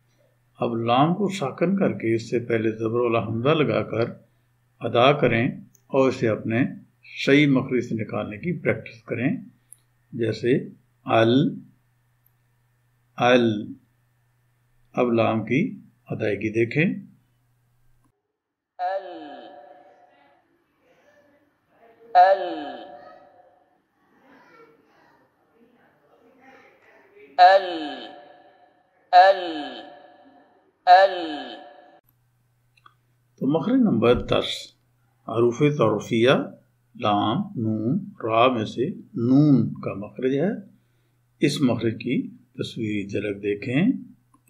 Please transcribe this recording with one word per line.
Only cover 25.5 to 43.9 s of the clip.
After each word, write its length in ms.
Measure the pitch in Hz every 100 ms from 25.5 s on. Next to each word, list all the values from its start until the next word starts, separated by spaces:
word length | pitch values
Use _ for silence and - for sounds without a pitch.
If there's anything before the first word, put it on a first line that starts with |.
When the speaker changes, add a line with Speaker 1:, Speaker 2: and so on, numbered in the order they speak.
| _ 247 _ _ _ _ _ _ _ 269 403 _ _ _ _ _ - 139 139
Speaker 2:
अल, 300 | 180 196 185 165 151 131 110 - - - _ _ _ _ _ _ _
अल, 300 | 180 190 190 170 156 135 117 - - - - - - _ _ _ _ 185
अल। 300 | 180 196 180 165 143 127 107 - - - _ _ _ _ _ _ _ _ _ - _ _ _ _ _
Speaker 1:
तो 60 | -
मखरज 300 | 156 214 262
नंबर 320 | 208 117 117 123 -
दस, 160 | 104 - - - _ _ _ _ _ -
हरूफ 340 | 113 120 117 147 147
तौफिया 560 | 110 104 - 117 120 180 - - _ _ _
लाम, 580 | - 107 104 110 160 208 127
नून, 420 | 110 110 110 185 - -
रा 280 | 113 113 131
में 160 | 120 104
से 240 | 101 139 - - -
नून 480 | 117 135 151 123 107 -
का 160 | 107 98
मखरज 380 | 104 - 127
है। 160 | 139 180 247 - _ _ _ _ _ _ _
इस 220 | 147 147
मखरज 320 | 127 - 117 -
की 220 | 120 170 - - _ -
तस्वीरी 480 | - - 110 104 95
झलक 300 | 104 104 101
देखें। 680 | 104 101 110 131 220